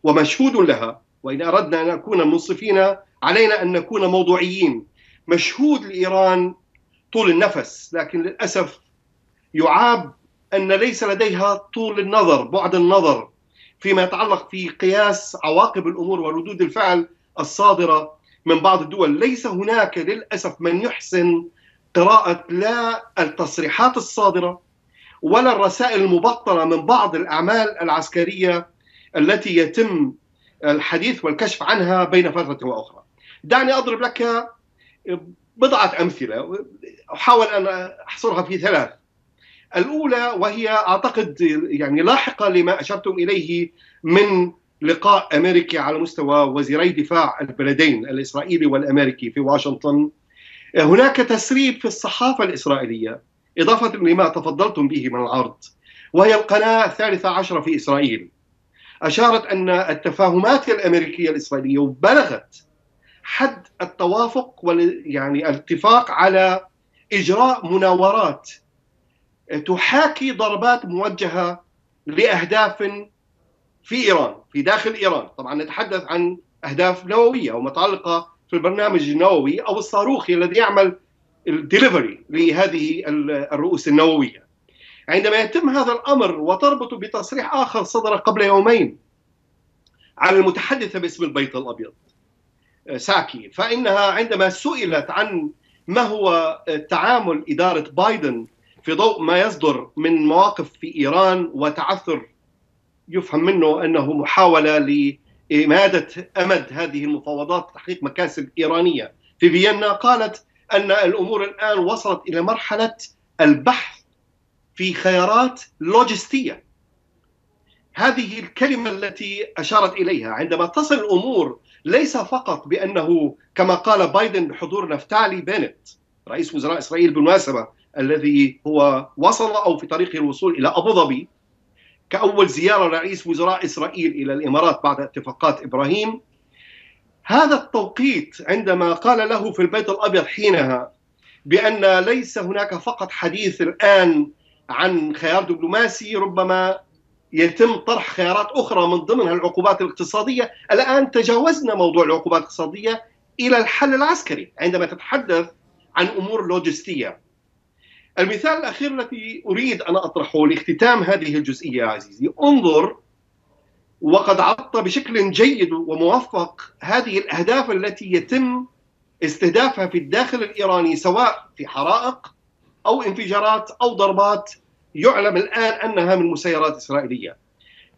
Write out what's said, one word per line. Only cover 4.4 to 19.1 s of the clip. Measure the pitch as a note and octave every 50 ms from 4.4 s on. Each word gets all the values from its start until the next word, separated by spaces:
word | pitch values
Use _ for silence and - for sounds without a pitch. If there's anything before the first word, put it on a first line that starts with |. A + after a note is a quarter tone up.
| F3+ F3+ F#3 G3 F3 C#3+ A#2+ A2 - _ _ _ _ _ _ _ _
مشهود | E3 F3 E3+ - - - B3 C#4+ D4+ C#4+ - G#3
لإيران | G3 F#3+ F#3 F#3+ F#3 F#3+ F#3+ F#3+ F#3 F#3 F3+ F3+ F#3 - _ _ _ _ _ _ _ _ _ _ - -
طول | A3+ A3 F3+
النفس، | E3 F3 G#3+ G3 - C#3+ - - - - - - E3+
لكن | E3 D3+ - - E3 E3
للأسف | F#3 - - A3 F3+ - F#3+ E3+ - - _ _ _ _ _ _ _ _ _ _ _ _ _ _ _ -
يعاب | D#3 E3 D3+ D#3 G3+ A#3+ A#3+ A#3 F#3+ D#3 C3+ - _ _ _ _ _ _ - G3
أن | G3 F#3+ F#3+
ليس | G3 G3 A#3+ B3+ - - A3+
لديها | G3+ G3 F#3+ A3 G#3 F3+ F3+ G3 G3+ G3+ G3+ - _ -
طول | A3+ A3+ G#3+ G#3 G3+
النظر، | G3 G3 G#3+ A3 F#3 E3+ C#3+ - -
بعد | A#2+ F#3 G3 F3+ F3 F#3
النظر | F3+ F3 F3 - - D#3+ D3+ B2+ A2+ A2 - _ _ _ _ _ _ - _ _ _
فيما | - G3 F#3 F#3 F3+
يتعلق | F3+ F#3 - G#3+ G#3 F#3+ - - -
في | F#3+ F#3 F3+ D#3
قياس | - - F#3+ F#3 G3 G#3 G#3 G3+ G3 G3+ - - - - D#3
عواقب | D#3 D#3 F#3 A3 A3 - F#3 E3
الأمور | E3+ E3 F3+ E3+ F#3+ F#3+ E3+
وردود | D#3+ D#3+ D#3+ E3 E3+ G#3 G3 E3+
الفعل | F3 D#3+ - A3 G3 F#3 F3+ E3+ E3+ - _ _ _ _ - D#3+
الصادرة | D#3 - - - G3+ G3+ - F3 F3 D#3+ D#3 D#3 D#3 - - _ _ _ _ _ -
من | E3 E3 D#3+
بعض | E3+ F#3+ F#3 D#3
الدول. | D3+ D3+ F#3+ F#3+ E3+ D3